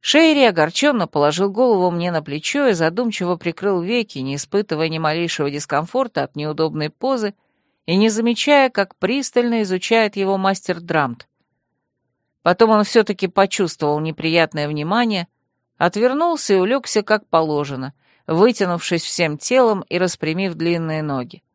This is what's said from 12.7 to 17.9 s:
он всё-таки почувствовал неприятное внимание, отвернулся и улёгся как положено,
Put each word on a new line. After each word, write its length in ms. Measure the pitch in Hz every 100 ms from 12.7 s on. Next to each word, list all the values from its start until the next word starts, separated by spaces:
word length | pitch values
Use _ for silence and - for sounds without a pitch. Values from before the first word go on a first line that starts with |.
он 120 | 214
всё-таки 440 | 208 233 208 190 185
почувствовал 720 | 196 196 - 175 - 147 151
неприятное 680 | 156 156 160 165 160 151 147
внимание, 600 | 151 151 214 240 196 170 _ _ _ _ _
отвернулся 760 | 170 202 247 277 339 311 - 190
и 20 |
улёгся 460 | 185 262 - 214
как 240 | 208 214 _
положено, 680 | 165 160 147 139 131 131